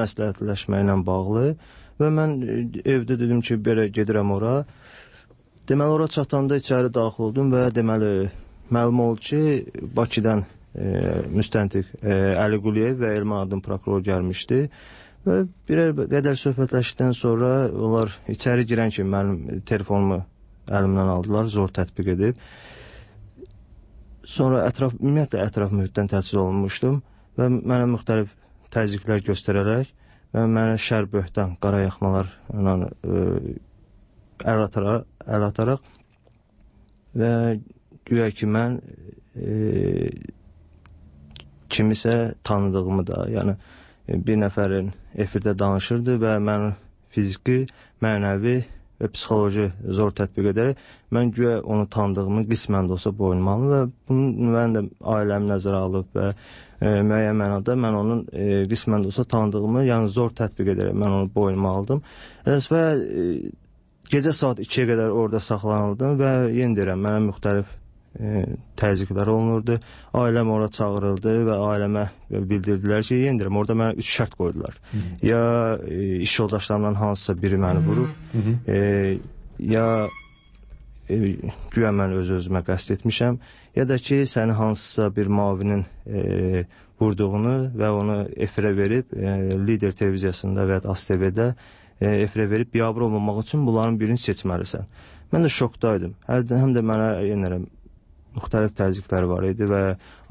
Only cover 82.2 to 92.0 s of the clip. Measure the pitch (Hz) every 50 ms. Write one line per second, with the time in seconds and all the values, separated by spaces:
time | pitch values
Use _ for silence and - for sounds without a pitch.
82.2 | 90 90 92 90 87 90 95 90 87 - 92 92 - - 101 - - 113 - -
83.2 | 120 123 120 123 - - - - - - - - 135 127 135 123 - - 139 139
84.2 | 139 127 - 117 110 113 110 110 110 110 107 104 - - - 110 107 101 104 107
85.2 | 101 98 104 101 101 101 98 92 101 104 101 101 92 - - - - 107 104 95
86.2 | 92 95 95 92 92 92 92 90 90 - - - - - - _ 113 107 101 98
87.2 | 104 95 101 104 110 120 131 131 131 131 120 110 107 107 104 101 101 107 104 101
88.2 | 101 - - - - 101 - 107 101 104 98 98 98 98 113 131 127 - - 98
89.2 | 95 98 98 95 95 95 95 95 98 107 113 101 101 98 92 - 107 98 95 95
90.2 | 98 92 90 - - 95 95 98 98 95 95 92 - 101 92 - - - 98 90
91.2 | 95 95 92 110 117 123 120 - - - - - - - - -